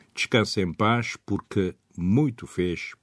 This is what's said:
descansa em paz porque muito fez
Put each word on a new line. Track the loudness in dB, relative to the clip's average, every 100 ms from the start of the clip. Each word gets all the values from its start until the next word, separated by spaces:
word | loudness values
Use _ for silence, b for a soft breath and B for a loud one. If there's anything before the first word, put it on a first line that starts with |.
| b
descansa | -8 2 2 2 0
em | -2
paz | 0 2 2 -2 -10
porque | -6 -6 -2 -2 -2 -4 _ -4
muito | 2 4 2 -2 -8
fez | -2 -2 -4 -8 -16